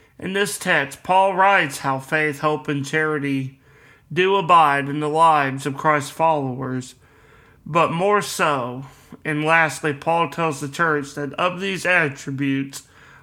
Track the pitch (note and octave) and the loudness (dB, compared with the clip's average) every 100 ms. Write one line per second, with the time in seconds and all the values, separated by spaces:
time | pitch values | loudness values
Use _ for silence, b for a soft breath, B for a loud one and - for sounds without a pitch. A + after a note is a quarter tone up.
0 | b - F#3 G3 G3+ - F#3+ E3 C#3 - | b -14 -6 -2 -2 -2 0 0 0 -4
1 | - F#3 G3 F3+ F#3+ G3 D#3+ C#3 D3 C3+ | 0 4 4 4 4 4 2 -2 -4 -4
2 | C3+ D#3 D3+ C#3+ D3+ D3+ D3 C#3+ C#3 D#3 | -2 -2 0 -2 -2 -2 -2 -4 -2 -2
3 | D#3 D3+ C#3+ C3+ C3+ b b b b b | 0 -2 -2 -2 -4 b b b b b
4 | b D3+ F#3 G3 E3+ F3 D3+ C#3 C#3 D3 | b 0 2 2 6 6 6 2 -2 -4
5 | D3+ D#3 E3 D3+ C3+ C3+ C#3+ C3+ D#3+ D3+ | -2 4 4 4 2 -2 -6 -2 0 0
6 | C#3 - E3 D#3 C3+ B2+ C3 B2+ B2+ - | -2 0 2 2 -2 -6 -6 -6 -8 -14
7 | b b b b b b - D#3+ D3+ E3 | b b b b b b -4 0 2 2
8 | G3 G#3 - - E3+ C#3 B2 B2+ C3+ B | 2 2 0 -2 0 0 -4 -8 -14 B
9 | B - D#3 D3+ D#3 E3 D#3+ C3+ D#3 C#3+ | B -10 -6 -2 2 4 2 0 -4 -4
10 | E3 E3+ E3 D3+ E3 C3+ D3 C#3 E3+ D3 | -2 0 0 -2 -4 -4 -6 -2 0 0
11 | C#3 - D3 C#3 F3+ F3 G3 F#3 E3 F3+ | -4 -8 -8 -4 -4 -2 -6 -4 0 0
12 | D#3 C3+ - C3+ C#3 C3+ C#3 - B B | 0 -4 -8 -4 -2 -2 -4 -10 B B
13 | B B | B B